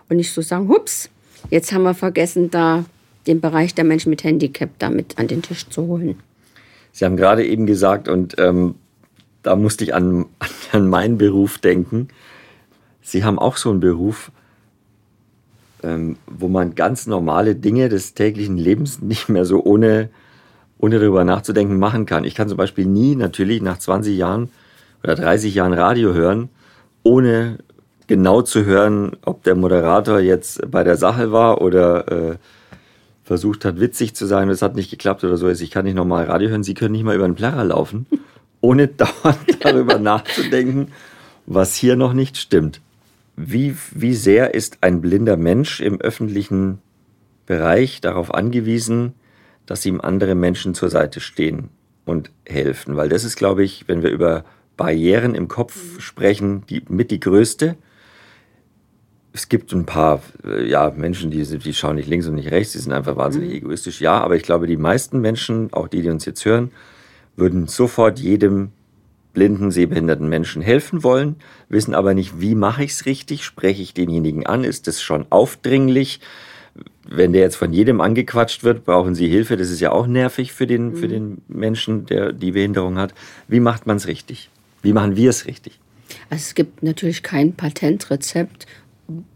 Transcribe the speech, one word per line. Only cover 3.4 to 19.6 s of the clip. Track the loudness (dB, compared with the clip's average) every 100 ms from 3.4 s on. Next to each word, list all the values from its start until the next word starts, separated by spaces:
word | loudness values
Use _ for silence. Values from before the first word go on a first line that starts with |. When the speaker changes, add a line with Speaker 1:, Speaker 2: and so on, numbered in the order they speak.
Speaker 1:
Bereich | 0 0 0 2
der |
Menschen | 2 2 0
mit | -2
Handicap | 0 0 -2 -4 -10 -6
damit | -4 -4 -6 -6
an | -4
den | -4
Tisch | -6 -12 -10
zu | -8 -4
holen.“ | -4 -6 -8 _ _ _ _ _ _ _
Speaker 2:
Sie | -4
haben | -2 4
gerade | 4 4 2
eben | 0 2
gesagt, | 2 2 2 0
und, | -2 -2 2
ähm, | 2 4 0 -2 _ _ _ _ _ _
da | 0
musste | 2 0 -2
ich | -2
an, | 0 0 0 -4 -10 -14
<laughs> | -14 -2
an | 2 4
meinen | 2 2 2
Beruf | 2 4 0 2
denken. | 2 2 0 -4 -6 -12 -20 -20 -20 _ _ _ _ _ -6
Sie | -2
haben | 0 0
auch | 0 -2
so | 0
einen | 2
Beruf, | 2 2 -2 -4 -12 _ _ _ _ _ _ _ _ _ _ _ _ _ _ _
ähm, | -6 -4 -6 -8 -14
wo | -6 -2
man | 0 0
ganz | 0 -2 -2 -4
normale | -2 0 2 2
Dinge | 0 0 2 2
des | 0 -4
täglichen | -2 -2 0 -4 0
Lebens | 2 2 0 -6
nicht | -6 -4 0
mehr | 0
so | 2 2